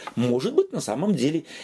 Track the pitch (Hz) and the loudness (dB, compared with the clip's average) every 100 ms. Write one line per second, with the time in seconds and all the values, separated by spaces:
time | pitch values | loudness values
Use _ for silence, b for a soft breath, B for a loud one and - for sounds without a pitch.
0 | B - 123 123 190 330 392 - - 117 | B 0 2 2 2 2 2 -2 -4 -2
1 | 202 151 135 160 B B | 0 2 2 0 B B